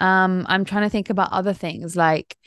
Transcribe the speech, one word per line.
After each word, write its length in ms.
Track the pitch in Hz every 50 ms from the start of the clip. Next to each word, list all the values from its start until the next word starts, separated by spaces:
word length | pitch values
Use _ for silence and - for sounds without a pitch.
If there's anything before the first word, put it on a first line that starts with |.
Um, 460 | 185 190 190 185 185 185 185 180 - -
I'm 160 | 185 190 190
trying 200 | - 196 208 208
to 60 | 208
think 200 | 226 208 190 -
about 220 | 202 190 190 -
other 200 | - 190 185 202
things, 420 | 190 - 202 165 - 107 170 170 175
like, 440 | 175 165 160 160 151 - - - _ _